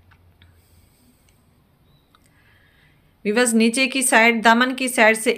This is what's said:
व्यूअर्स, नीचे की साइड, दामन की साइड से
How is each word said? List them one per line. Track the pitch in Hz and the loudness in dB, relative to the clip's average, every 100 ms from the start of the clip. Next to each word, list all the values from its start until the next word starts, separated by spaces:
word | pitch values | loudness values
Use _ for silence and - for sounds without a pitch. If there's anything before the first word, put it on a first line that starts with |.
| _ _ _ _ _ _ _ _ _ _ _ _ _ _ _ _ _ _ _ _ _ _ _ _ _ _ _ _ _ _ _ _ 208 | _ _ _ _ _ _ _ _ _ _ _ _ _ _ _ _ _ _ _ _ _ _ _ _ _ _ _ _ _ _ _ _ -6
व्यूअर्स, | 214 247 | -2 0
नीचे | 226 226 254 262 | 2 0 0 -2
की | 269 | -2
साइड, | 247 233 233 233 | 0 2 2 2
दामन | 233 226 254 | 2 2 0
की | 262 254 | -4 -6
साइड | 240 220 220 | 0 2 2
से | 240 | -2